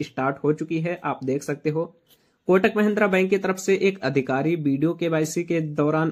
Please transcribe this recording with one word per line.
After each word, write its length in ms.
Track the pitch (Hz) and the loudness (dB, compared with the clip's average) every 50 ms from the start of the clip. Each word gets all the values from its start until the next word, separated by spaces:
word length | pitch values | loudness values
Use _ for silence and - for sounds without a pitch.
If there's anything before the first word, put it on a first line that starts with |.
स्टार्ट 340 | 151 - - 135 131 139 139 - - | -10 -8 -6 -2 -2 -2 -2 0 0
हो 100 | 147 156 | 0 0
चुकी 260 | - 160 - 165 160 | -2 -4 -4 -4 -4
है, 200 | 160 175 175 170 - | -4 -4 -6 -4 -6
आप 160 | 147 131 - 139 | -6 -6 -4 -4
देख 200 | 131 135 143 - | -4 -4 -4 -4
सकते 260 | - 143 139 - 156 | -6 -8 -4 -4 -4
हो। 260 | 147 160 170 165 - _ _ _ _ _ _ _ _ _ _ | -2 -2 -6 -6 -10 _ _ _ _ _ _ _ _ _ _
कोटक 260 | - 180 190 202 220 - | 2 4 4 4 2 2
महिंद्रा 300 | 208 208 214 208 214 208 | 2 2 2 2 2 2
बैंक 220 | 202 190 185 185 185 | 2 2 2 2 2
की 80 | 202 | 0
तरफ 200 | 190 190 185 180 | 0 0 -2 -4
से 180 | - - 196 196 | -2 0 0 2
एक 220 | - - 196 190 - | 2 2 0 0 0
अधिकारी 560 | - 135 139 139 131 135 131 135 143 160 170 | -4 -2 0 0 0 0 0 0 0 0 0
वीडियो 380 | 160 147 143 135 131 151 165 165 | 2 2 2 2 2 0 0 0
केवाईसी 500 | 165 170 165 165 156 156 156 - 175 170 | -2 -2 0 0 0 0 0 -2 -4 -2
के 160 | 165 170 165 | -2 -2 -2
दौरान 500 | 160 151 147 151 147 151 151 156 165 165 | -2 -2 -2 0 0 2 2 2 0 -2